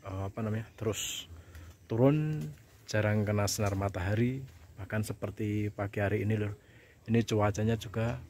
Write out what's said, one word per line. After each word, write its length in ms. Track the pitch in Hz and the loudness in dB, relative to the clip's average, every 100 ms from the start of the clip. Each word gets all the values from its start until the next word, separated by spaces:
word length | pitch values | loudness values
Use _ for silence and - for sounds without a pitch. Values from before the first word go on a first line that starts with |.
| 98 | -8
eh, 160 | 95 98 | -6 -6
apa 80 | - | -4
namanya, 320 | 110 107 113 - | -2 -2 -6 -4
terus 480 | 110 104 - - - - - - - - - | -2 -2 -4 -8 -10 -16 -18 -20 -20 -20 -4
turun, 560 | 113 131 151 151 156 151 - - - - | 4 6 6 2 -2 -6 -12 -20 -20 -2
jarang 400 | 107 104 107 104 | 2 4 2 2
kena 240 | 104 101 | 2 2
sinar 240 | - 104 | 2 0
matahari. 720 | 98 98 92 90 107 120 135 135 - - - | 0 -2 -2 -2 2 0 0 -8 -16 -20 -16
Bahkan 240 | 98 110 | -6 -4
seperti 720 | 107 104 101 101 107 104 104 | -4 -4 -8 -4 -2 0 -2
pagi 240 | 104 101 104 | -4 -6 0
hari 240 | 101 104 | 0 2
ini, 160 | 101 110 | 2 0
Lur, 160 | 104 104 - - - - - | 0 -6 -14 -20 -20 -20 0
ini 160 | 113 113 | 2 4
cuacanya 480 | 110 104 104 110 | 4 2 2 0
juga 480 | 113 113 107 113 123 - | 0 -2 -2 -2 -4 -10